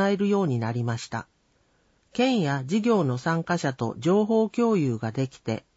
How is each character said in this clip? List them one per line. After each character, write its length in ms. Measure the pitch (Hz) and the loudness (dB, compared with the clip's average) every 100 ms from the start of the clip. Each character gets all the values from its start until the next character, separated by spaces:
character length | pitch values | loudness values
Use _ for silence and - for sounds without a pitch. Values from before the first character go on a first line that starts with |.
| 196 | 2
え 100 | 196 | 2
る 100 | 202 | 2
よ 160 | 202 | 2
う 40 | 175 | 0
に 100 | 120 | 0
な 140 | 113 | -2
り 120 | 120 | -2
ま 140 | 117 117 | -2 -4
し 120 | - | -6
た。 180 | 113 - _ _ _ _ _ _ _ _ | -10 -10 _ _ _ _ _ _ _ _
県 300 | - 262 240 | -2 0 2
や 220 | 147 139 131 | 0 -2 -2
事 160 | 214 | 0
業 220 | 233 214 | 2 2
の 140 | 139 123 | 2 0
参 260 | 170 165 | -2 -2
加 140 | 165 175 | -2 -2
者 160 | 143 | -2
と 220 | 131 113 110 | -4 -6 -2
情 280 | 151 202 214 | 2 2 4
報 220 | 220 220 | 2 2
共 280 | - 233 202 | 0 2 2
有 200 | 139 110 | 2 0
が 140 | 110 | -4
で 160 | 120 131 | -4 -4
き 120 | - | -4
て、 260 | - 110 _ | -6 -6 _